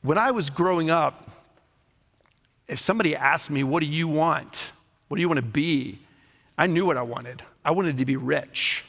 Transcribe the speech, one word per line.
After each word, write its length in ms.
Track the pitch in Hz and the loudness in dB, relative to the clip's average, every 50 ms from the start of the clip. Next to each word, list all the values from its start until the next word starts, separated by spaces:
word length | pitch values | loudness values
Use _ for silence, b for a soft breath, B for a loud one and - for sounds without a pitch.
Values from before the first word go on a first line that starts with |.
When 140 | - 127 156 | 0 2 2
I 140 | 202 226 262 | 4 4 2
was 180 | 254 226 170 139 | 2 0 -2 -4
growing 420 | 139 175 175 185 185 170 165 156 | -2 0 2 2 2 2 2 2
up, 400 | 165 170 156 139 - - - - - - _ _ _ _ _ _ _ _ _ _ _ _ _ _ _ _ _ _ _ _ _ _ _ _ _ - | 2 2 2 0 -2 -6 -20 -20 -20 -20 _ _ _ _ _ _ _ _ _ _ _ _ _ _ _ _ _ _ _ _ _ _ _ _ _ -10
if 120 | 147 131 | -6 -4
somebody 340 | - - 196 226 214 160 151 | 0 0 2 2 2 0 0
asked 360 | 135 135 139 151 160 - - | 2 2 2 2 2 0 -2
me, 140 | 147 139 139 | -2 0 0
"What 160 | 131 143 175 | 0 0 0
do 60 | 160 | 0
you 220 | 147 151 160 165 165 | 0 -2 -2 -2 0
want? 640 | 151 151 160 170 151 139 117 - - - - - - - _ _ _ _ _ _ | 0 2 2 2 0 -2 -4 -6 -6 -6 -6 -6 -10 -18 _ _ _ _ _ _
What 80 | 143 | -4
do 40 | 151 | -2
you 80 | 170 175 | 0 2
want 120 | 165 139 | 2 0
to 20 | |
be?" 560 | 120 113 107 143 147 170 160 139 127 - 95 - b b b b b b b b b b b | -2 -2 -2 -2 0 2 0 0 -2 -4 -10 -14 b b b b b b b b b b b
I 100 | - 160 | 0 2
knew 200 | 185 165 165 196 | 2 2 2 2
what 100 | 180 151 | 2 0
I 60 | 127 | 0
wanted. 400 | 123 117 117 120 123 123 127 - - - _ _ _ | -2 -6 -8 -10 -10 -12 -16 -16 -20 -20 _ _ _
I 60 | 147 | 0
wanted 260 | 160 185 190 165 143 127 | 0 2 0 0 0 0
to 80 | 135 | 0
be 100 | 127 135 | 0 0
rich 720 | 131 127 127 151 143 - - - - - - - - - | -2 0 -2 -2 -2 -2 -4 -4 -2 -2 -2 -2 -4 -8